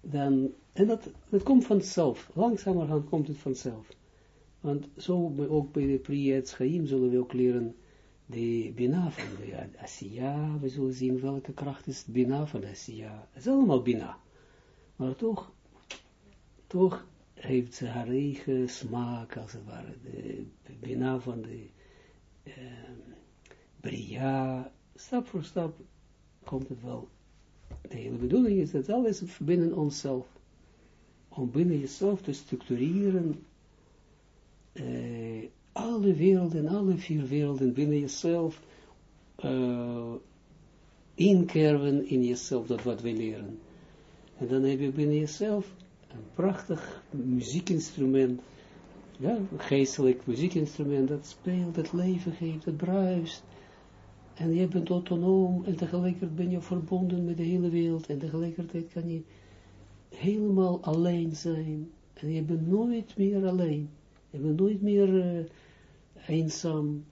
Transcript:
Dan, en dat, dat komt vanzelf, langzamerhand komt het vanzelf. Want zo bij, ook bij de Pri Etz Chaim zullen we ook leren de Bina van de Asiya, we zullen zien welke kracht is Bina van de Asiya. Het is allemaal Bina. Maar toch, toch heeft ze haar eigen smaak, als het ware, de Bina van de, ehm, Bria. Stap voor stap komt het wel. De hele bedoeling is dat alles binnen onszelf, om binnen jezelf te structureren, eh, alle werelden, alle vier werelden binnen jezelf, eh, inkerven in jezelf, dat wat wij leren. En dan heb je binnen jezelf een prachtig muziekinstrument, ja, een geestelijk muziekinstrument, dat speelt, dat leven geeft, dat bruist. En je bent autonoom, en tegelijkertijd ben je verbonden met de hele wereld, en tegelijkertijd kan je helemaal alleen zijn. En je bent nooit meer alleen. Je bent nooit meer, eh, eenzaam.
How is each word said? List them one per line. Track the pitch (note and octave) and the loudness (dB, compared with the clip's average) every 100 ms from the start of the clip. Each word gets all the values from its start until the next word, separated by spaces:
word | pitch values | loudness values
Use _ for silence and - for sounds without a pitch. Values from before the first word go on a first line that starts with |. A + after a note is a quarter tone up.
Dan, | - C#3+ C#3 C3+ C3 - _ | -4 -2 2 2 2 -4 _
en | - G#3 | 2 2
dat, | A3+ - - - | 2 -4 -18 0
dat | G3+ | 0
komt | G3 C4 - | 6 6 8
vanzelf, | G3+ - - D#3 A#2 - | 2 2 2 2 0 -8
langzamerhand | D#3 A#3 A3 G3 F3+ D3+ D3+ D3 | 0 0 2 0 0 2 0 0
komt | E3 D3+ | -2 -2
het | C#3+ | -4
vanzelf. | C#3 B2+ C3 A2 A2 - _ _ _ _ _ _ | -6 -4 -6 -8 -16 -20 _ _ _ _ _ _
Want | D3 C#3+ C#3+ - | -4 -4 -4 -14
zo | - F3+ E3+ | -2 0 0
bij, | C#3 C#3+ | -2 0
ook | D3+ C#3+ | 0 0
bij | - C#3 | 0 2
de | C3+ | 0
Pri | C3+ C#3+ C#3 | 0 0 2
Etz | C3+ C3 | 2 0
Chaim | - C3 E3+ D3 | -2 0 0 0
zullen | C3+ B2+ | 2 4
we | B2 | 2
ook | B2+ | 0
leren | B2+ B2 B2 A#2 - - - - _ - | 2 2 2 -2 -8 -20 -20 -20 _ -12
de | A#2 A#2 A#2 G#2+ A2 | -4 -2 -2 -4 -2
Bina | B2 E3 E3+ | 0 2 0
van | - - F#2+ F#2+ | -4 -12 -12 -10
de | - - - | -10 -12 -14
Asiya, | - - G2 A2+ C3 D3 D3+ D3+ | -16 -14 -12 -6 -4 -2 -2 -2
we | C3+ | -4
zullen | C3+ C3 | -2 -4
zien | B2+ B2+ B2+ | 0 0 0
welke | C3 C#3 - | -2 -4 -8
kracht | C3+ C#3 C3+ - | -8 -8 -8 -10
is | C3 - | -10 -4
Bina | A#2 B2 C#3 D3+ | 0 2 2 -2
van | A2+ | -6
de | G2 | -8
Asiya. | G2+ - A2 A2 G#2+ - | -12 -14 -12 -12 -14 -18
Het | - D#3+ | -8 2
is | |
allemaal | C4+ B3 C3+ | 4 6 6
Bina. | A#2 A#2 - - _ _ _ _ _ _ _ _ | 4 0 -2 -14 _ _ _ _ _ _ _ _
Maar | C3 C3 | -6 -2
toch, | A3+ G#3+ - - _ - _ - _ _ - - - - - | -2 -4 -8 -20 _ -20 _ -18 _ _ -20 -20 -20 -20 -6
toch | F3+ F#3 - - - _ | 4 4 4 -12 -20 _
heeft | - - C3 A#2+ | -16 0 0 0
ze | - B2 | -6 -8
haar | A#2 A#2 | -6 -2
eigen | B2+ C#3+ C#3 - C3 B2 | 0 0 -4 -2 -2 -2
smaak, | - A#2 A#2 A#2+ A#2+ A2+ A2+ | -4 -8 -4 -4 -6 -8 -12
als | G#2 | -12
het | A2+ G#2 | -14 -14
ware, | F2 - - | -14 -16 -16
de | - - - G#1+ G#2 - - A#2+ | -14 -12 -10 -10 -12 -18 -20 -14
Bina | A#2+ B2+ B2+ C3 | -8 -2 -2 -2
van | B2 A#2 | -4 -10
de, | A2 A#2 G2+ - - - - - _ - | -10 -14 -16 -20 -20 -20 -20 -20 _ -20
ehm, | - - B2+ A#2+ A#2 A#2+ G#2+ - - _ - - _ - | -20 -18 -16 -16 -18 -18 -20 -20 -20 _ -20 -20 _ -12
Bria. | - - G#2 G#2+ C3 C3+ C3 C3 B2+ - _ - | -10 -8 -8 -4 -2 0 -2 -4 -8 -16 _ -20
Stap | - B3 A#3+ | -4 -4 -4
voor | F#3+ | -8
stap | - - E3 - - _ _ _ _ _ | -4 -4 -4 -6 -20 _ _ _ _ _
komt | - C3 C3 | -8 -8 -6
het | B2 | -10
wel. | A#2+ A#2+ - _ _ _ _ _ - - | -10 -10 -12 _ _ _ _ _ -18 -16
De | - A#2+ | -12 -10
hele | A2 A#2+ | -8 -4
bedoeling | B2 G3+ A#3+ G3 | 2 4 4 4
is | D#3 | 2
dat | D3+ C3+ | -2 0
alles | A3+ A#3 G3 F3 - | 0 0 -2 -6 -6
binnen | D3+ F3 E3+ | 0 2 2
onszelf, | E3+ D3+ C#3+ C#3 B2+ - - _ _ - _ - _ _ _ _ | 2 -2 -2 -4 -4 -6 -20 _ _ -20 _ -20 _ _ _ _
om | - B2 | -6 -2
binnen | B2+ F3 D3+ | 2 2 2
jezelf | C3+ - G3 G3 | -2 -2 0 0
te | F#3+ | -4
structureren, | C#3 - B2+ - B2 C#3 F#3 G3+ F#3 E3 D3+ - _ _ _ _ _ _ _ _ _ _ _ - | -8 -6 -8 -4 0 2 2 2 2 0 -4 -10 _ _ _ _ _ _ _ _ _ _ _ -20
eh, | - B2+ B2 A#2+ A#2 A2+ A2 - _ _ | -10 -8 -6 -6 -8 -8 -8 -12 _ _
alle | - A3+ A#3 G3+ | -8 -4 2 4
werelden, | D#3+ F3+ F#3+ F3 E3 D3+ | 6 6 6 4 0 0
alle | G3 G3 F3 | 2 2 0
vier | - D#3 C3 | 0 -2 0
werelden | D3 C#3+ C3+ C3 | 0 0 2 2
binnen | B2 D3 D3 | 2 2 2
jezelf, | C#3 - F3 E3+ E3 D#3+ - - - - - - - - | 0 -2 0 2 0 -4 -20 -20 -20 -20 -20 -20 -20 -8
eh, | C#3 C3 B2+ A#2+ A#2+ A#2+ A#2 A#2+ - - _ - - _ - - - | -4 0 0 -2 -4 -6 -6 -10 -12 -20 _ -20 -20 _ -20 -20 -20
inkerven | - F3+ F#3+ E3+ D#3+ D#3 D3 C#3+ C#3 C3+ | 2 6 8 6 4 6 6 4 2 2
in | C3 | 2
jezelf, | B2 B2 - B2+ A2+ | 2 0 -2 -4 0
dat | A#2+ | -2
wat | B2+ G#2+ | -2 -4
wij | A#2 A2+ | -4 -2
leren. | A2+ G#2+ G2+ A2 - - - - - - - - | -4 -6 -10 -12 -16 -20 -20 -20 -20 -20 -20 -8
En | B2 | 0
dan | C3 | 2
heb | C3+ C3+ | 2 2
je | C#3 | 0
binnen | C#3+ D3 D3+ | 0 2 2
jezelf | D3+ - G#3 G#3 G3 - - - - | 0 -2 0 0 -2 -12 -20 -20 -20
een | A#2 - | -18 -14
prachtig | - F#3 F#3 - D#3+ - - - | 0 0 0 -4 -6 -6 -14 -10
muziekinstrument, | C#3+ B2+ B2 A#2+ C#3 - E3 - - C3+ C3+ C3 B2 - - - - - - - - | -6 0 0 0 -4 0 0 -2 -2 2 4 4 0 -8 -20 -20 -20 -20 -20 -20 -4
ja, | C3+ A#3 | -2 -2
een | F#3+ D3+ | -2 -6
geestelijk | - C#3 C3 - C3 B2+ - | 0 2 2 4 4 4 0
muziekinstrument, | A#2 F3 F3 D3+ - C#3+ C#3+ C3 | 0 0 0 -2 -2 -2 2 2
dat | D3 - | 0 -8
speelt, | - F#3 F3+ F3 E3 | -10 -2 -2 -2 -2
dat | D#3+ | -2
leven | F3 F3+ F3+ F3 | -2 0 0 -2
geeft, | D#3+ E3 D#3+ - | -4 -4 -4 -4
dat | D3+ | -4
bruist. | F3+ F#3+ F#3+ F3+ E3 - - - - - - - - - - | 0 2 2 0 -2 -8 -18 -20 -20 -20 -20 -20 -20 -20 -20
En | - E3 | -4 0
je | E3 F3+ | 2 2
bent | F3+ E3 | 2 0
autonoom, | F3+ F3 E3+ F3+ F#3+ F#3 F3+ F3+ | -2 0 0 4 6 6 2 0
en | E3 | -2
tegelijkertijd | E3+ F3 F3+ F3+ F3+ D#3 | -2 0 0 0 -4 -2
ben | F3+ | -2
je | F3+ | -2
verbonden | E3 F3+ D#3+ F#3 F#3 F3 F3 | -2 -4 0 0 0 0 -2
met | E3+ | 0
de | |
hele | E3 F3+ F3 | 0 2 2
wereld, | E3+ E3 E3 D#3+ | 2 2 0 -2
en | C#3+ | -6
tegelijkertijd | D#3 D#3 E3 E3 E3+ E3+ E3 | -4 -2 -4 -4 -6 -6 -6
kan | F3 E3+ | -6 -4
je | E3 D#3 - - - - - - - - | -6 -8 -20 -20 -20 -20 -20 -20 -20 -20
helemaal | - F3+ G#3+ G#3 F#3+ F#3 F3 | -2 0 2 4 4 4 2
alleen | - D#3+ F3 F3 E3 D#3 | 0 2 4 2 0 -2
zijn. | E3+ D#3+ D#3 D3+ D#3+ - - | -2 -2 -2 -6 -8 -14 -20
En | - D3 | -10 -4
je | D#3+ | -2
bent | D#3 E3 D#3+ | 0 0 2
nooit | G3 A#3+ A#3 G#3+ - | 2 2 0 -4 0
meer | G3 G3+ F#3+ | 2 4 2
alleen. | F#3 E3+ D3+ D3 - - - _ | 2 2 0 -4 -10 -20 -20 _
Je | D3 | -4
bent | D3+ D#3 | 0 4
nooit | F#3+ G#3 | 4 4
meer, | G3+ G3+ G3 F#3 | 4 6 6 6
eh, | F3+ E3+ E3 - - - - - - - - | 4 -2 -6 -12 -20 -20 -20 -20 -20 -18 -2
eenzaam. | D#3+ D#3+ - E3+ D#3 D3 D3 D3 | 0 0 -2 -2 0 -2 -4 -10